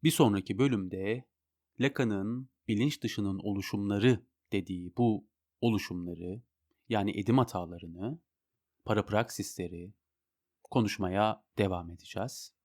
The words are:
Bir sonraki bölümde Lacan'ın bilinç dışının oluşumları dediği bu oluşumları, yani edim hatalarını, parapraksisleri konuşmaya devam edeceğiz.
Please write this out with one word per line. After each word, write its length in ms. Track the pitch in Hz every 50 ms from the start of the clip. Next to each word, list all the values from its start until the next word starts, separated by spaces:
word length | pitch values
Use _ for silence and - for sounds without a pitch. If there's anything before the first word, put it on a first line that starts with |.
| -
Bir 80 | 165
sonraki 460 | 156 - 156 117 101 98 92 - 98 98
bölümde 680 | 131 139 127 104 95 92 90 95 95 101 110 123 127 _ _ _ _ _ _ _ _ _ _ _
Lacan'ın 720 | 120 139 135 - 135 113 104 98 95 104 117 127 131 127 _ _ _ -
bilinç 360 | 113 104 117 147 147 - -
dışının 360 | 113 - - 104 98 98 95
oluşumları 880 | - 107 101 98 98 - - 104 101 101 101 101 104 123 127 - - _ _ _ _ _
dediği 420 | - 98 87 - 95 90 87 90 - -
bu 300 | 120 117 107 101 - _ _ _ _ _ _ _
oluşumları, 800 | - 117 110 101 - - 90 90 87 87 87 85 87 90 95 117 - _ _ _ _ _ _ _ _ _
yani 300 | 113 107 101 104 - -
edim 180 | 101 107 117 135
hatalarını, 840 | 123 - - 98 87 82 87 85 - 85 85 87 95 117 151 170 _ _ _ _ _ _ _ _ _ _ _ _ _
parapraksisleri 1080 | - 110 104 101 - 104 104 117 - - - 101 - - - 92 87 87 85 87 98 107 _ _ _ _ _ _ _ _ _ _ _ _ _ _
konuşmaya 840 | - - 131 113 101 - - 98 90 90 98 107 110 107 - _ _ _ -
devam 340 | 104 98 92 87 87 85
edeceğiz. 600 | 87 85 - - - - 98 131 - - - - _ _